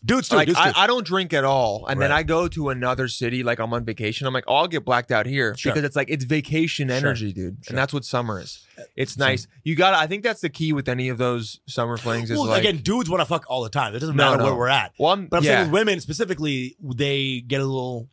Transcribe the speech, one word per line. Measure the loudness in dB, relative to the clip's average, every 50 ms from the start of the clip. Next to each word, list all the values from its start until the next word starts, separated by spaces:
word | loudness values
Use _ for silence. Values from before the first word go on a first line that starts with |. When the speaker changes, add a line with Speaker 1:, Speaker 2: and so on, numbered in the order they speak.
| -2
Speaker 1:
Dudes | 0 0 0 2 2
too, | 2
Speaker 2:
like, | 4 4 4
Speaker 1:
dudes | 4 4
Speaker 2:
I, | 4 4
Speaker 1:
too. | 4 4
Speaker 2:
I | 4 4
don't | 2 0 -2
drink | -2 -2 -2 0 0 0
at | 2 2
all. | 4 4 2 2 2 0 -2 -4 -4
And | -2 0
then | 2 2
Speaker 1:
Right. | 2 2
Speaker 2:
I | 2
go | 2 2 0 0 0
to | -2 -4 -4 -4
another | -2 -2 0 0 0 0 -2 -4
city, | -4 -4 -4 -2 -2 -2 0
like, | -2 -2 -2
I'm | -2 -2 -2
on | -4 -4
vacation. | -4 -6 -4 -4 -4 -4 -4 -4 -4
I'm | -4
like, | -2 0 2
"Oh, | 2
I'll | 4 2 2
get | 0 -4 -2
blacked | 0 0 0 2 2
out | 0 0 0
here." | 0 0 0 0 0 -2
Speaker 1:
Sure. | -2 -2 -2
Speaker 2:
Because | 0 0 0
it's | -2 0
like, | -2 -2 -2
it's | -2 -4 -2
vacation | 0 0 0 0 0 0 0 0 0 -2 -2 -2 -2
Speaker 1:
Sure. | -2 0
Speaker 2:
energy, | 0 0 0 -2 -4 -6
dude. | -6 -6 -6 -8 -8 -10
Speaker 1:
Sure. | -10 -6
Speaker 2:
And | -4 -2
that's | -2 -2 -2
what | -4 -6
summer | -4 -2 -2 -2 -2 -4 -6
is. | -8 -12 -16 -18 -20 _ _ -20 -20 -12 _
It's | -6 -6 -4 -2
Speaker 1:
Same. | 0 2 2
Speaker 2:
nice. | 2 0 -2 -8 _ -10 -6
You | -2 0
gotta, | 2 4 4 6 4
I | 2 2
think | -2 -2 -2
that's | -2 -2 -2
the | -4 -6
key | -4 -2 -2 0 0
with | 0 0 -2
any | -2 -2 -2 -2
of | -2 0
those | 0 0 0 -2 -4 -6 -10 -14 _ -10
summer | -4 -4 -2 -2 -2 -4
flings | -2 -2 -2 -2 -2 -2
is | 0 0
Speaker 1:
Well, | 2 2
Speaker 2:
like | 2 4 2
Speaker 1:
again, | 2 0 0 0
dudes | 0 0 0 0 0
wanna | 0 0 0
fuck | 0 -2 -2 -2 -4
all | -6 -4 -4
the | -4
time. | -2 -2 -2 -2 -2
It | -4
doesn't | -4 -2 2
Speaker 2:
No, | 4 4 6
Speaker 1:
matter | 4 4
Speaker 2:
no. | 4
Speaker 1:
where | 2 2
we're | 2 2 4
at. | 4 2 2 0 -2 0
Speaker 2:
Well, | 2 2 2
I'm, | 2 0 0
Speaker 1:
But | 0 2
I'm | 4
Speaker 2:
yeah. | 4 4 4
Speaker 1:
saying | 4 4
women | 2 2 2 2 0 -2
specifically, | -2 -6 -4 -4 -2 -2 -2 -2 -2 -2 -2 -2 -4 -6 -8 -10 -10
they | -6 -4 -2 0 0 0 0 -2 -2 -4 -6
get | -4 -4 -2 -2
a | 0
little | 0 -2 -2 -4 -4 -6 -8 -10 -12